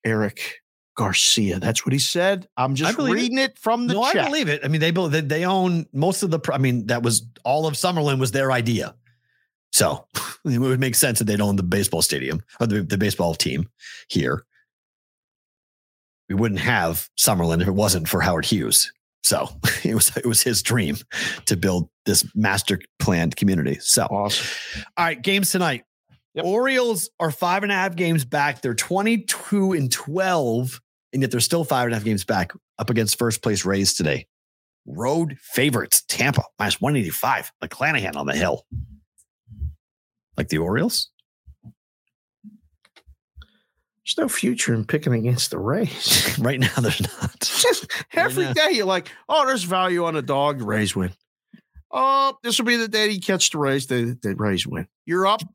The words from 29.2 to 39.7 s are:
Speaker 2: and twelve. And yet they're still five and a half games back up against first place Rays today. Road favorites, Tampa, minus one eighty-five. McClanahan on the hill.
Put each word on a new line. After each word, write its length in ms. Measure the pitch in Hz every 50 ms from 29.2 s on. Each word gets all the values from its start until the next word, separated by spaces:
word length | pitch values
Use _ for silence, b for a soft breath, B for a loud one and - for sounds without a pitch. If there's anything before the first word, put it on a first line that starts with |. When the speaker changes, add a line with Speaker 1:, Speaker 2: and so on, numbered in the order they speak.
| - - - - - - 208 202 190 190 185
Speaker 2:
and 180 | 160 139 123
twelve. 880 | - - - 143 151 190 190 185 180 165 139 120 113 120 127 127 - - _ _ _ _ _ _ -
And 60 | 135 135
yet 80 | 120
they're 80 | - 120
still 240 | 113 - - 170 160
five 220 | - 147 127 123
and 80 | 120 117
a 40 |
half 80 | 110 104
games 180 | 110 107 98 -
back 300 | - 110 95 95 - - - _ _ _
up 140 | - 110 107
against 260 | 117 117 110 101 -
first 240 | - 120 117 107 -
place 240 | - 117 104 92 -
Rays 300 | 95 98 98 101 95 -
today. 320 | - 85 76 69 67 - _ _ _ _ _ _ _ _ _ _ _ _
Road 500 | - - 82 113 127 147 165 165 151 139 -
favorites, 600 | - - - - 131 147 123 110 - - - - -
Tampa, 360 | - - - 123 139 - - - - _ -
minus 200 | 104 101 - -
one 160 | - 135 151
eighty-five. 560 | 135 104 82 71 - - 123 131 98 - - _ _ -
McClanahan 520 | - - - 135 151 160 127 98 90 76
on 120 | 73 73
the 80 | 71 71
hill. 320 | 76 87 90 69 - _ _ - - - - 69 69 _ _ _ _ - _ _ _ _ _ 110 104 - -